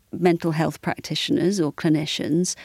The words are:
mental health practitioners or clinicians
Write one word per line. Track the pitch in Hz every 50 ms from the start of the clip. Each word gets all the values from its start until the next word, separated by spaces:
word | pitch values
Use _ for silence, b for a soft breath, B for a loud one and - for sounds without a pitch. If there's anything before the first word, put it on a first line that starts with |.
| _ _ -
mental | - 170 180 170 170 - 170
health | 156 156 160 151 151 - -
practitioners | 175 - - - - 160 - - - 147 - 165 170 202 202
or | 160 147 -
clinicians | - - 170 156 151 156 151 - - - 107 147 170 180 - - B